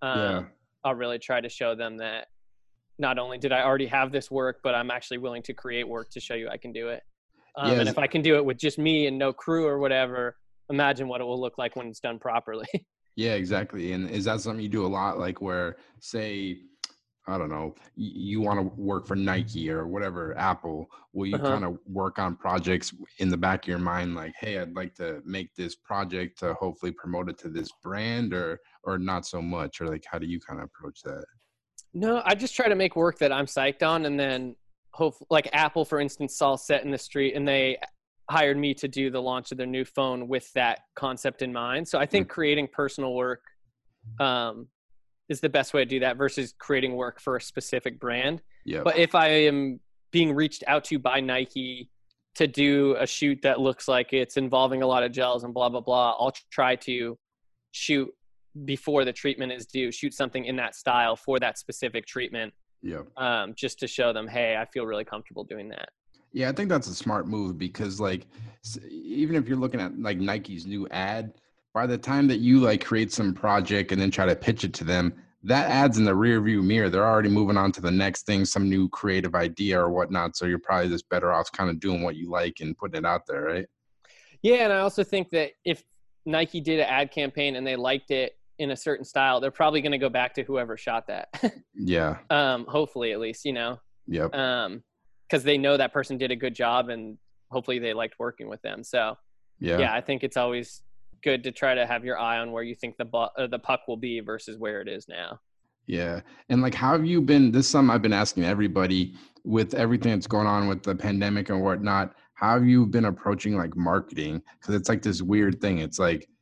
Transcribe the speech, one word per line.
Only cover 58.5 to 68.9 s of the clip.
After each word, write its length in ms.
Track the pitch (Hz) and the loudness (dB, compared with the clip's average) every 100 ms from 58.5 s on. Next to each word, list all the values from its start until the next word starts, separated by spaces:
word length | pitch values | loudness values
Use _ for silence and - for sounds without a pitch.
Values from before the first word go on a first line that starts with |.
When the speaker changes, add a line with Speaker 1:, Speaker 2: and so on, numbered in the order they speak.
| 151 | -12
Speaker 1:
before 400 | 139 139 - 143 | -8 -6 0 2
the 80 | 127 | 2
treatment 400 | 120 143 131 127 | 0 -4 -4 -6
is 140 | 127 113 | -10 -8
due, 240 | 131 123 | -4 -4
shoot 240 | - 143 | -4 -6
something 300 | - 131 131 | -4 -4 -4
in 120 | 120 127 | -6 -4
that 180 | 117 | -6
style 420 | - 135 120 117 113 | -4 0 2 2 0
for 220 | - 131 | 0 0
that 180 | 123 - | 0 -4
specific 480 | - - 123 113 - | -12 -8 -6 -6 -8
treatment, 460 | 127 123 117 110 - _ _ | -8 -6 -6 -10 -12 _ _
Speaker 2:
Yep. 260 | 85 80 - - | -10 -10 -10 -6
Speaker 1:
um, 380 | 127 113 98 113 | -2 -2 -4 -6
just 220 | 131 - | -8 -6
to 80 | 123 | -8
show 240 | - 120 | 0 0
them, 160 | 110 113 | 0 -4
"Hey, 280 | 120 117 110 | -2 0 0
I 100 | 113 | -4
feel 200 | 131 113 | -6 -6
really 180 | 104 110 | -6 -6
comfortable 380 | 107 - - | -10 -12 -14
doing 240 | - 104 104 | -12 -12 -12
that." 180 | - - _ _ _ _ | -14 -16 _ _ _ _
Speaker 2:
Yeah, 160 | 123 131 | -4 -2
I 40 | |
think 160 | 139 202 | 0 0
that's 200 | 151 123 | 0 0
a 60 | |
smart 320 | 87 110 104 85 | -6 -2 -2 -2
move 320 | 107 95 82 | -4 -4 -4
because, 420 | 90 - 104 98 | -6 -6 -6 -2
like, 260 | 98 92 - - - - | -2 -2 -6 -18 -18 -16
s-, 140 | 110 117 - | -14 -14 -14